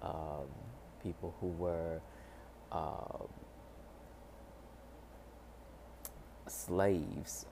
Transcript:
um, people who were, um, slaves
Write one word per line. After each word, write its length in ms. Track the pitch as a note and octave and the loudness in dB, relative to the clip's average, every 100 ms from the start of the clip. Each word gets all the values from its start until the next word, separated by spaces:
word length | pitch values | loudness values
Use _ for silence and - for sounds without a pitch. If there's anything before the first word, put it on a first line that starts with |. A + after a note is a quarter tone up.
um, 460 | - D#2+ D#2 D2 C#2 - - - - - | 0 0 2 0 -2 -4 -8 -10 -12 -4
people 320 | F#2 E2 F2 - | -2 0 -2 2
who 80 | F2+ | 2
were, 520 | E2+ F2 E2+ E2 D#2+ - - - - - - - | 4 6 6 4 0 -2 -10 -12 -12 -12 -12 0
um, 560 | - D#2 - - - - - - - - - - - - - - - - - - - - - - - - - - - - - - - - - - - - | 2 2 2 -2 -2 -4 -8 -12 -12 -12 -12 -12 -12 -14 -12 -12 -12 -14 -14 -14 -14 -14 -12 -12 -12 -12 -12 -12 -12 -12 -12 -12 -10 -10 -8 -12 -10 -6
slaves 1000 | - - F2+ G2 F2+ - - - - - | -4 6 10 10 10 6 0 -2 -4 2